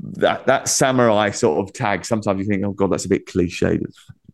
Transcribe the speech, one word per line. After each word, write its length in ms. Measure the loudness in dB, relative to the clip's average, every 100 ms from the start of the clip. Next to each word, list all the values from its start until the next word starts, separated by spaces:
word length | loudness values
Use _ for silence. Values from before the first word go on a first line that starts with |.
that, 460 | -16 0 0 2 0
that 220 | 0 0
samurai 640 | 0 2 4 4 4 2
sort 340 | 2 0 0
of 80 | -2
tag, 320 | -4 -2 -2
sometimes 360 | -2 -4 -2 -2
you 60 | -2
think, 180 | -2
"Oh 80 | -2
God, 200 | -2 0
that's 140 | 0 0
a 20 |
bit 180 | -2 0
cliched. 540 | -2 -2 0 0 0 -4 -12 -20 -20 -20